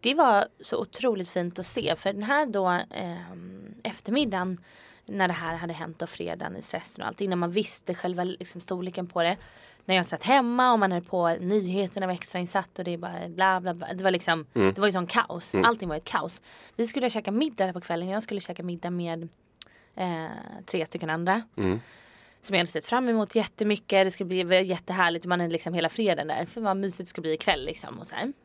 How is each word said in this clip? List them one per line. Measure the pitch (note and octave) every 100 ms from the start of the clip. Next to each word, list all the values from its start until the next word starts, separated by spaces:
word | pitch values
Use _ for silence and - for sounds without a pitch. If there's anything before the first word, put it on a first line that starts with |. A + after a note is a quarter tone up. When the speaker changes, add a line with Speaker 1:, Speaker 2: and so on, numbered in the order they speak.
Speaker 1:
Det | A#3
var | D4 C#4 G3+ - _
så | - -
otroligt | - - B3+ G3+ F3
fint | F3+ F3 F3
att | F3+
se, | - - E3
för | G3
den | G3+
här | G#3 C#4+ D4
då, | G3+ F#3 F3 -
ehm, | - F#3 E3+ F3 F3+ F3+ F#3+ G3+ A3
eftermiddagen | A3 - - G3+ A#3 F#3+ F#3 F3+ - - - - -
när | G3+ F#3
det |
här | E3+ E3 E3
hade | E3+
hänt | D#3+ D#3+ D#3+
och | E3
fredagen | - E3+ - - -
i |
stressen | - - - -
och | -
allt, | -
innan | G3+ F3+
man | F3
visste | F#3 G#3+ - - F3
själva, | F3+ F3+
liksom, | F3+ F3+ F3+ F3
storleken | - F3+ F3+ F3+ F3
på | F3+
det. | E3+ F#3+ - - - - -
När | F#3
jag | F3+
satt | -
hemma | - C4+ A#3+ A#3+ B3+
och | A#3
man | F#3+
hade | F3 F3+
på | F#3 E3+ E3+
nyheterna | F3+ G#3+ F#3 F#3+ F#3+ G3 F#3
var |
extrainsatt | F3+ - F3+ F3 G3 F3+ -
och | F3
det |
är | E3+
bara | F3 F3 F3
bla, | E3+ F#3+ F#3
bla, | F3+
bla. | E3+ -
Det | F3+
var | F#3+
liksom, | F#3 F3+ E3 D3+
Speaker 2:
Mm. | A#2+ F#2+
Speaker 1:
det | G2+
var | G#3
ju |
sån | F#3 F3
kaos. | A#3 - E3+ -
Speaker 2:
Mm. | G3+ A3+
Speaker 1:
Allting | A3+ F#3
var | D#3
ett |
kaos. | - F#3+ D#3+ - - - - -
Vi | A#3
skulle | C#4+ B3
käka | A3 A3
middag | G#3+ D#4 - F#3+
där |
på | F3+
kvällen. | - E3+ F3+
Jag | G3+
skulle | G#3+ G3+
käka | - F3
middag | F3+ E3+ F3
med, | F3+ E3+ E3 E3 _ _ _ - - _ -
eh, | F#3 E3 D#3+ - - - -
tre | F3+ D#3
stycken | F3 D#3+
andra. | D#3+ F3 G#3 A3+ -
Speaker 2:
Mm. | G2 G#2 - - - - - _
Speaker 1:
Som | - F#3+
jag |
hade | F3
sett | D#3+ -
fram | B3 B3+
emot | A3+ G3+ A3+
jättemycket. | G#3+ - G#3+ G#3 - G3 F#3+
Det |
skulle | F3+ F3+
bli | F#3 F3 F#3
jättehärligt. | F#3+ F3 - F#3 F3 E3+ F3
Man | F3+
är | E3+
liksom | E3 E3+
hela | F3 D#3+
fredagen | - G#3+ D#3+ D3+
där. | C#3+ E3+
För | -
vad | G#3+ F#3+
mysigt | G3 F3+
det | F3+
ska | -
bli | D#3+
ikväll, | D#3 - D#3 C3
liksom, | - - -
och | -
så | -
här. | - -